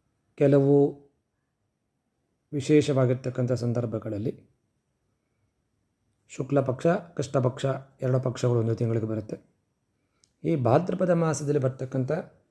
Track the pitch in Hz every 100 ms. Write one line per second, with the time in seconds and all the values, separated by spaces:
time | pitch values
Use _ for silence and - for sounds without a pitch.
0 | _ _ _ - 143 139 139 143 143 -
1 | _ _ _ _ _ _ _ _ _ _
2 | _ _ _ _ _ 147 131 151 147 135
3 | 127 127 127 123 123 123 120 117 117 110
4 | 110 104 110 - _ _ _ _ _ _
5 | _ _ _ _ _ _ _ _ _ _
6 | _ _ _ - 131 139 127 127 165 196
7 | - - 127 139 123 - 135 131 - -
8 | 131 127 127 117 123 120 113 110 113 113
9 | 110 110 107 - _ _ _ _ _ _
10 | _ _ _ _ 151 156 120 143 180 185
11 | 180 170 160 143 143 147 131 131 131 131
12 | 127 156 - _ _